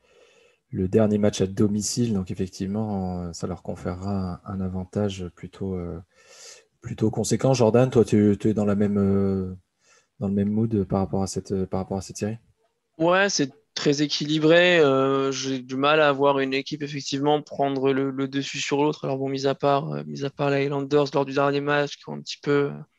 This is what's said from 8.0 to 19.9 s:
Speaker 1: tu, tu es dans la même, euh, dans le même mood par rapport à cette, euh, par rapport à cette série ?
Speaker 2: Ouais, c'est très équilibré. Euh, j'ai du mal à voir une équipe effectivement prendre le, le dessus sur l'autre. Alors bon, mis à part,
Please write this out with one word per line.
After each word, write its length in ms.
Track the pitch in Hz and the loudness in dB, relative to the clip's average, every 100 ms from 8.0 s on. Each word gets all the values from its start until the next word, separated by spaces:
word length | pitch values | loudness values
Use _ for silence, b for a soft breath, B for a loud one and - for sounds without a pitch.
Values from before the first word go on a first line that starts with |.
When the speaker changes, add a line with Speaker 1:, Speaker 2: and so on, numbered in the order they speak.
Speaker 1:
tu, 320 | 104 104 104 101 | 4 6 4 4
tu 100 | 110 | 2
es 60 | |
dans 100 | 107 | 2
la 120 | 104 101 | 2 2
même, 200 | 104 101 | 2 2
euh, 580 | 98 98 98 95 92 92 _ _ b b b - | 2 2 2 0 -4 -10 _ _ b b b -8
dans 80 | 101 | -2
le 60 | |
même 160 | 101 101 | 0 0
mood 340 | 107 113 107 | 0 0 0
par 160 | 92 98 | 0 0
rapport 220 | 95 98 | 0 -2
à 40 | 95 | -2
cette, 260 | 95 - | -4 -6
euh, 140 | 98 92 | -4 -4
par 140 | 98 | -4
rapport 180 | 92 98 | -4 -6
à 40 | |
cette 160 | - - | -8 -8
série ? 200 | 104 113 _ _ _ _ _ - | -6 -8 _ _ _ _ _ -2
Speaker 2:
Ouais, 300 | 165 185 196 | 2 4 2
c'est 220 | 170 135 - _ | 0 -4 -6 _
très 260 | - 151 143 | -4 0 2
équilibré. 800 | 147 - 147 156 156 170 180 175 | 0 -2 -2 2 6 6 6 6
Euh, 540 | 143 135 135 135 135 | 6 4 2 2 0
j'ai 260 | 131 135 135 | -2 -4 -6
du 180 | 123 131 | -6 -2
mal 240 | 143 156 | 2 4
à 120 | 147 | 4
voir 260 | 135 139 139 | 4 4 2
une 160 | 135 | 0
équipe 280 | 135 - 147 | -2 -6 -8
effectivement 600 | 143 147 - 139 147 151 | -8 -8 -6 -2 0 0
prendre 500 | 147 110 139 135 135 | -2 -2 -2 0 0
le, 180 | 135 139 | 0 -2
le 180 | 131 135 | -4 -4
dessus 300 | 139 135 143 | -4 -6 -6
sur 240 | - 143 | -4 0
l'autre. 220 | 151 151 | 0 -2
Alors 140 | 147 135 | -4 -4
bon, 100 | 135 | -4
mis 180 | 135 135 | -2 -2
à 80 | |
part, 380 | 135 143 139 151 | 0 0 0 -2